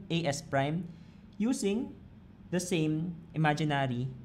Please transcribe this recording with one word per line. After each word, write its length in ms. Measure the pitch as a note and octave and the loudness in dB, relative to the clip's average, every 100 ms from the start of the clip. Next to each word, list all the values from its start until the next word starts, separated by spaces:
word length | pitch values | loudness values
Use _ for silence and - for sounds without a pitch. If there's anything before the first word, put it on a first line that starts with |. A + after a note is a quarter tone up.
| - | 0
A 240 | E3 C#3 | 2 2
S 80 | C3+ | 0
prime 480 | - C#3 C#3 E3+ - - - - - | 0 2 2 0 -4 -10 -18 -20 -10
using 560 | - A3 C4+ G3 A3 C#4+ - - - - - - | -2 2 2 2 2 -2 -8 -16 -18 -20 -18 -2
the 80 | F3 | -2
same 480 | F3 E3+ D#3 D#3 F3+ E3+ - | 2 2 4 2 0 -6 -6
imaginary 720 | D#3 D#3 D3 D3+ C#3 C3+ A#2+ C3 - | 2 4 4 2 2 2 0 -2 -6